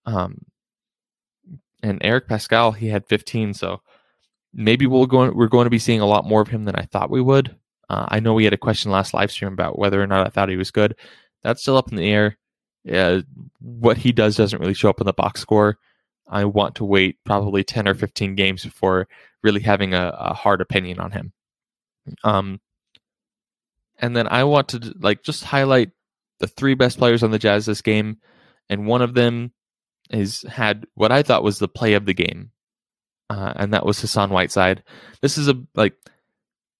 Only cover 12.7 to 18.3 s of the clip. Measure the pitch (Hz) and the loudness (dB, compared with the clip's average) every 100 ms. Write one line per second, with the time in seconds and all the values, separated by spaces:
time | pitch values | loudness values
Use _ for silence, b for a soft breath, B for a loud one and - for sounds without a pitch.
12.7 | _ - 90 90 92 135 127 127 - 120 | _ -4 0 2 0 -4 -16 -20 -20 -18
13.7 | 120 117 110 117 117 107 104 101 101 92 | 0 2 2 2 2 2 2 0 0 -4
14.7 | 98 104 - 101 - 101 - - 107 104 | 0 0 2 -2 -2 -2 -4 0 2 2
15.7 | 107 _ _ _ _ - 101 104 104 98 | 0 _ _ _ _ -8 -4 -2 0 -2
16.7 | - 101 98 95 - - 101 101 98 - | -2 0 2 2 -2 -4 -2 0 -2 -2
17.7 | 113 101 95 104 - 98 | -2 -2 -2 -4 -6 -4